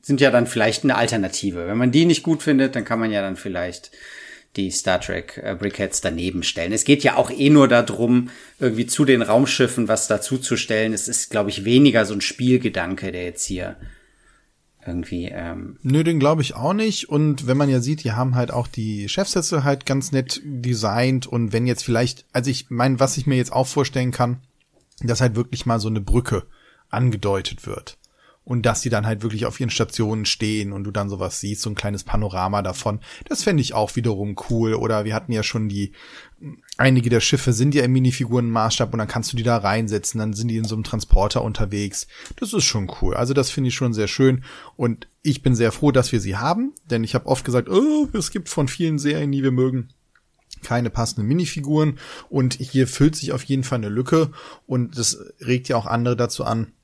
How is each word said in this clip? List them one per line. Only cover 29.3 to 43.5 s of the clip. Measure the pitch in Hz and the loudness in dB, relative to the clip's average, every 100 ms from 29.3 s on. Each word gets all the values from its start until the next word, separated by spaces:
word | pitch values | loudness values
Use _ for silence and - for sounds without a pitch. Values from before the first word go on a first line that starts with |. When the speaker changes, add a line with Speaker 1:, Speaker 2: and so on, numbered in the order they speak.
| 107 110 | -4 -6
Speaker 2:
auf | - | -4
ihren | 120 | -4
Stationen | - 113 - 107 110 107 | -2 -2 0 -2 0 -2
stehen | - 107 107 101 | -2 -2 -2 -4
und | 98 | -6
du | 98 | -6
dann | 101 101 | -6 -6
sowas | 98 92 - | -4 -6 -6
siehst, | 101 104 | -8 -6
so | 113 | -6
ein | 101 | -4
kleines | 104 101 | -4 -6
Panorama | - 107 104 92 92 101 | -2 -2 0 -2 -2 -2
davon. | 95 90 113 107 - - - | -2 -4 -4 -4 -8 -20 -8
Das | 294 | -4
fänd | - 160 | 0 2
ich | - | 0
auch | 110 104 - | -2 -2 -2
wiederum | 113 98 104 101 - | -2 -2 -4 -8 -4
cool. | 113 113 110 | 0 2 0
Oder | 110 110 | 0 -2
wir | 104 110 | -2 -4
hatten | - | -2
ja | 110 | -4
schon | 107 117 107 | -2 -2 -2
die, | 101 98 - - - - - 151 - _ - | -4 -6 -8 -20 -20 -20 -20 -18 -18 _ 0
einige | 131 127 117 | 4 6 4
der | 117 | 2
Schiffe | - - 131 | 4 2 2
sind | 110 139 | 4 4
ja | 143 | 4
im | 123 | 4
Minifiguren-Maßstab | 131 127 127 117 123 117 113 110 - 117 | 4 4 2 0 0 2 0 0 0 0
und | 120 | -2
dann | 107 | -2
kannst | 120 113 | -4 -4
du | 123 | -2
die | |
da | 117 117 | 0 2
reinsetzen, | 98 107 110 107 - 113 | 2 0 0 -2 -2 -4
dann | 110 | -4
sind | 101 117 | -2 -2
die | 113 | -2
in | 110 | -2
so | 110 | -4
einem | |
Transporter | 107 110 - - 104 123 | -4 -6 4 4 4 0
unterwegs. | 110 104 101 101 101 - - - - - | -2 -2 -2 -2 -4 -6 -12 -16 -18 -10
Das | 214 | -4
ist | 208 - | 0 0
schon | 110 95 - | 0 -6 -2
cool. | 90 - | 0 0
Also | 123 | 0
das | 139 | 2
find | 127 | 0